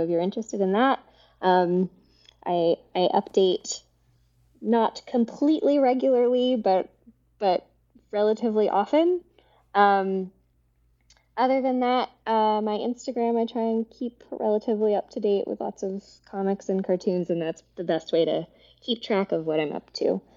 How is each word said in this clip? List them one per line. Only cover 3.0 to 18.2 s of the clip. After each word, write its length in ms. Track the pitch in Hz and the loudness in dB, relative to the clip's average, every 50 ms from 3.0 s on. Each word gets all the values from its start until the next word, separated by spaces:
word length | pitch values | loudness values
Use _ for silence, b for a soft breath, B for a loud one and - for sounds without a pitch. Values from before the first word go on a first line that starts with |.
| 180 - | 0 2
update 680 | - 202 196 - - 202 190 185 - - - - - - - _ _ _ _ _ _ _ _ _ _ _ _ _ _ _ | 2 0 -2 0 0 2 2 2 2 -2 -6 -10 -14 -14 -14 _ _ _ _ _ _ _ _ _ _ _ _ _ _ _
not 400 | - 208 233 233 220 - - - - | -2 0 2 2 2 0 -2 -8 -12
completely 720 | - - 240 233 - - - 285 294 320 - - 277 285 285 | -4 -2 -2 -2 -2 -2 -2 0 0 2 2 2 2 2 4
regularly, 760 | 269 247 254 254 262 269 254 240 247 240 254 247 247 254 254 | 2 2 2 2 2 2 2 2 2 2 2 2 2 0 0
but, 320 | 226 214 196 185 185 - - _ _ _ - _ _ _ _ _ _ | 0 2 2 2 2 0 -4 _ _ _ -20 _ _ _ _ _ _
but 260 | 214 190 175 - - _ _ _ _ _ _ - _ _ | 0 0 0 0 -4 _ _ _ _ _ _ -20 _ _
relatively 560 | - 208 208 214 220 220 233 233 214 214 208 - | -2 0 0 0 0 0 -2 -2 0 2 0 2
often. 500 | - 190 208 - - 302 339 349 359 349 - _ b b b b b b b b - | 2 0 0 2 2 2 2 2 0 -2 -4 _ b b b b b b b b 2
Um, 560 | 202 202 202 196 196 190 196 190 190 190 185 - _ _ _ _ _ _ _ _ _ _ _ _ _ _ _ - _ _ _ _ | 4 4 4 4 2 0 -2 -2 -4 -6 -8 -12 _ _ _ _ _ _ _ _ _ _ _ _ _ _ _ -20 _ _ _ _
other 240 | 220 247 254 269 269 | -2 0 2 2 0
than 200 | 254 262 254 254 | 0 0 0 0
that, 280 | 247 247 254 254 233 - _ _ _ | 0 0 0 0 -2 -4 _ _ _
uh, 340 | - 226 220 214 214 214 214 | 0 0 2 2 2 0 0
my 140 | 214 214 208 208 | -2 -2 -4 -2
Instagram, 600 | - 240 240 247 - 269 240 240 233 233 233 233 | -4 -4 -6 -6 -8 -8 -4 -2 -2 0 0 0
I 40 | 233 226 | 0 -2
try 120 | - 240 | -2 -4
and 260 | 226 226 226 226 226 - | -2 0 -2 -2 -4 -6
keep 340 | - - 254 240 - _ - _ | -8 -10 -10 -10 -10 _ -16 _
relatively 640 | 262 - - 214 208 214 214 - 220 208 220 214 208 | -10 -4 -2 0 0 0 0 -2 -2 0 0 0 0
up 160 | 196 - - | 0 -2 -6
to 100 | - - | -8 -4
date 260 | 208 208 202 190 - | 0 0 0 0 -2
with 140 | - 214 - | -4 -6 -6
lots 220 | 208 - - - | -6 -8 -8 -8
of 200 | - 190 190 202 - - - _ _ - | -8 -8 -8 -8 -12 -16 -20 _ _ -12
comics 380 | - 196 190 196 196 196 - - | -8 -4 -2 -2 -2 -2 -4 -4
and 160 | 196 190 190 | -2 -2 0
cartoons, 440 | - 185 180 - 208 180 180 175 - | 0 -2 0 0 -2 -2 -2 -2 -2
and 100 | 175 170 | -2 -2
that's 200 | 160 160 165 - _ _ _ | -2 -6 -8 -10 _ _ _
the 80 | - 180 | -8 -4
best 280 | 170 165 160 - - | -2 -2 -4 -2 -2
way 120 | - 165 | 0 2